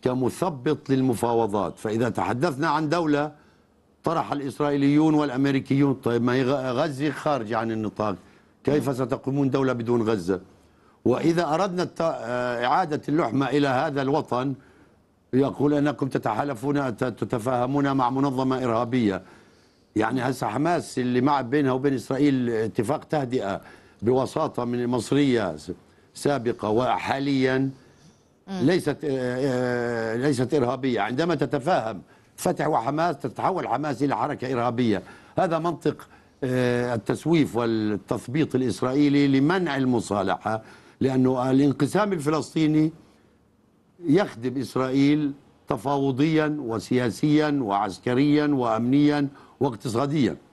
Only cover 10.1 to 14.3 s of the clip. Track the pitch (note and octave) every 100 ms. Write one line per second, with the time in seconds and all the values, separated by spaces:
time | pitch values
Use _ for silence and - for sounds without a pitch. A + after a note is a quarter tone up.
10.1 | A2+ E2+ F#2 - - _ _ _ _ -
11.1 | B2+ E3 E3+ E3+ D#3+ G3 F3+ E3+ - E3
12.1 | C3+ A#2 B2 B2 A#2+ B2 D3+ F3+ D3 -
13.1 | D3 C#3 A#2 C3+ C#3 C#3+ B2+ D#3+ C#3 C3+
14.1 | D3 -